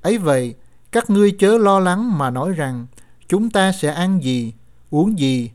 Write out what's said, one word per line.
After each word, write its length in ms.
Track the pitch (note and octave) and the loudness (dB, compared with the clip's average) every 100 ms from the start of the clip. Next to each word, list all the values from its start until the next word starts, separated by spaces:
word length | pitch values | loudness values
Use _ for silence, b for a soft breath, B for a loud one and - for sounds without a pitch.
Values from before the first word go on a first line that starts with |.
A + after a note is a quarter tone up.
| E3 | -2
Ấy 120 | A3+ | -2
vậy, 380 | E3+ C3+ B2 A2+ - - - | 0 0 -2 -10 -20 -20 -6
các 180 | - G3+ | -4 0
ngươi 220 | G3+ G3+ | 4 4
chớ 260 | G3 G3 A3+ | 4 2 4
lo 220 | G#3 G3 | 4 4
lắng 380 | F#3 F3+ A#3+ F3+ | 2 0 -2 -2
mà 120 | C3+ | -2
nói 220 | B2+ D3+ | -2 -4
rằng, 340 | F3+ C#3+ B2 A#2+ b b b b | -4 -4 -6 -10 b b b b
"Chúng 220 | F#3+ A3+ | -2 0
ta 220 | G3+ F#3+ | 0 0
sẽ 180 | F#3+ D3 | 0 -4
ăn 340 | D3+ F#3 F#3+ | -2 0 0
gì, 300 | C3 B2+ A2+ A2 - - - | 0 -4 -4 -10 -20 -20 -6
uống 300 | D3 F#3+ G#3+ | -2 0 0
gì 320 | C3+ B2+ A#2 | 0 -2 -4